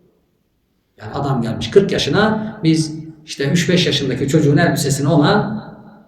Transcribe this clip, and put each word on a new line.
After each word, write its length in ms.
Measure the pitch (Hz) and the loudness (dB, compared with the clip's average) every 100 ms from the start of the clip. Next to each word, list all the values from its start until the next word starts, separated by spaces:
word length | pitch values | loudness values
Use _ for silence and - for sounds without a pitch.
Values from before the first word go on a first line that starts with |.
| _ _ _ _ _ _ _ _ _ _ | _ _ _ _ _ _ _ _ _ _
Yani 140 | 107 | -12
adam 280 | 135 139 123 | -6 -4 -2
gelmiş 280 | 113 104 - | -2 -4 2
kırk 220 | 202 - | 2 4
yaşına, 640 | - - 190 214 220 - - | -2 0 2 2 0 -4 -2
biz 300 | 160 160 - - - - | 0 2 0 -6 -14 -18
işte 200 | - - | -16 -6
üç 240 | 139 175 - | -2 0 2
beş 180 | 180 151 | 2 2
yaşındaki 420 | - 135 127 135 | 0 -2 -4 0
çocuğun 280 | 156 143 156 | 2 4 4
elbisesini 520 | 175 - - - 139 | 2 0 -2 0 2
ona 540 | 165 165 170 139 - - - - - | 4 4 2 0 -6 -10 -18 -20 -20